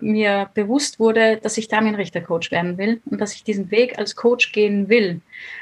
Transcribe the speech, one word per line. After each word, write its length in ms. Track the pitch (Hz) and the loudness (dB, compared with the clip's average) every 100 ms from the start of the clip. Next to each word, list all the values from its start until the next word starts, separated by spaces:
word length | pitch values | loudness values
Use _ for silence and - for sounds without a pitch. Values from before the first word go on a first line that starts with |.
mir 500 | 214 214 208 202 196 | -2 0 2 0 -2
bewusst 460 | - 202 262 285 - | -4 -2 0 -2 0
wurde, 400 | 226 220 220 220 | 2 4 4 2
dass 180 | 220 220 | -2 -6
ich 120 | 220 | -2
Damian 260 | 214 214 | 0 0
Richter 260 | 208 180 175 | 0 -4 -6
Coach 300 | 170 170 - | -4 -4 -2
werden 260 | 170 175 180 | -2 -2 -2
will 240 | 202 233 - | -2 -2 -4
und 120 | 202 | -6
dass 140 | 208 | -6
ich 120 | - | -6
diesen 260 | - 202 185 | -6 -4 0
Weg 280 | 214 247 - | 2 2 0
als 180 | 202 - | -8 -2
Coach 360 | 233 240 - | 0 2 0
gehen 380 | - 208 202 196 | 2 2 2 4
will. 320 | 233 196 170 - - - - | 4 4 -2 -10 -18 -18 -18